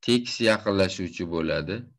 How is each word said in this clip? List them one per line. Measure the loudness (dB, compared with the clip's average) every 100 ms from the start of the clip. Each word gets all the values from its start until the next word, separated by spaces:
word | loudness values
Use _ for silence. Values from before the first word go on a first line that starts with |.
teks | 4 2 2 0 2
yaqinlashuvchi | 2 2 2 2 0 -8 -6 -4
bo'ladi. | -2 -2 -2 -4 -8 -10